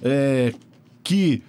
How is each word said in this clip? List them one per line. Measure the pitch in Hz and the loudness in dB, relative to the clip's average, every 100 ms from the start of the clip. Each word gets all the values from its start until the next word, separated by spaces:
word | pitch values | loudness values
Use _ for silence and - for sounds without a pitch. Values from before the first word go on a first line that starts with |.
é, | 123 139 139 131 123 - - - _ - | -4 0 0 0 -2 -4 -14 -20 _ -18
que | - 196 180 127 | -4 0 2 0